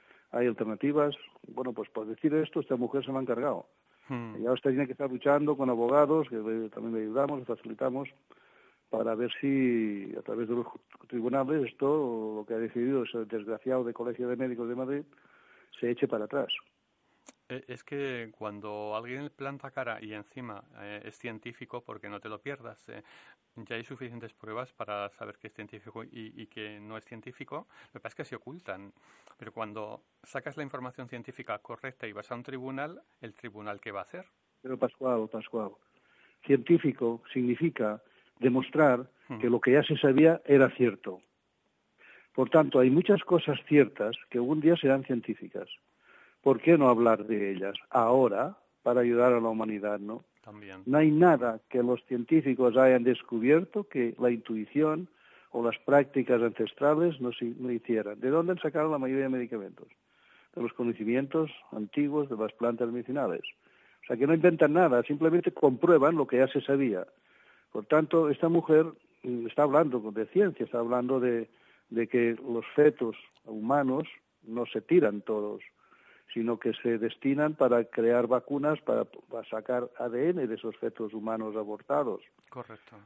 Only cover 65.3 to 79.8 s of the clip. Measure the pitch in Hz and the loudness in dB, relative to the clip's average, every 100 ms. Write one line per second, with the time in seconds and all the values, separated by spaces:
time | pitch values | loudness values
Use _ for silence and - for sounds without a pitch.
65.3 | 170 175 - 143 127 165 165 139 165 135 | 2 0 2 2 4 6 6 6 4 2
66.3 | 123 131 143 127 139 131 95 - _ _ | 4 4 2 0 0 2 -2 -6 _ _
67.3 | _ _ _ _ 113 104 156 156 165 156 | _ _ _ _ -10 2 2 4 2 2
68.3 | 139 165 170 160 156 160 - _ _ 123 | 2 2 2 6 4 4 -4 _ _ -8
69.3 | 123 117 - 147 143 156 123 107 104 110 | -6 -4 2 4 6 4 0 -4 -6 -2
70.3 | 185 202 151 113 120 117 123 123 131 123 | 2 2 0 -4 -2 -2 0 0 0 0
71.3 | 117 113 _ _ _ _ 117 113 123 117 | -2 -4 _ _ _ _ -4 0 2 2
72.3 | 113 131 117 110 - 147 151 117 107 - | 0 -4 -6 -4 4 4 4 -6 -6 -16
73.3 | _ - 110 110 143 135 131 165 - _ | _ -14 -8 0 2 2 -2 -4 -12 _
74.3 | _ - 117 117 113 - 175 123 104 - | _ -10 -8 -6 -6 2 4 4 0 -4
75.3 | 107 104 104 - _ _ _ _ _ _ | -4 -4 -8 -14 _ _ _ _ _ _
76.3 | - 113 113 120 107 120 113 113 - 135 | -4 -2 -2 -2 -2 -2 0 -2 -2 -2
77.3 | 139 151 156 131 120 117 - 117 120 117 | 0 0 2 4 4 2 0 2 4 2
78.3 | 123 - 139 147 151 - 113 110 - _ | 0 0 -2 -2 -2 -2 -2 -2 -10 _
79.3 | 117 107 110 107 123 | -12 -10 -10 -4 -4